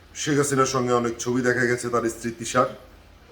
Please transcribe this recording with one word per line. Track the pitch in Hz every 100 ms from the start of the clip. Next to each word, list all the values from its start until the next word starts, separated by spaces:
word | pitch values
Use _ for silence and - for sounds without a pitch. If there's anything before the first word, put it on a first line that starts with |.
| - -
শেখ | 151 139
হাসিনার | 135 135 131
সঙ্গে | 131 123
অনেক | 135 120 110
ছবি | 123 127
দেখা | 123 120 120
গেছে | 123 120
তার | 120 113
স্ত্রী | - 117
তিশার, | 113 113 123 131 - - - - - -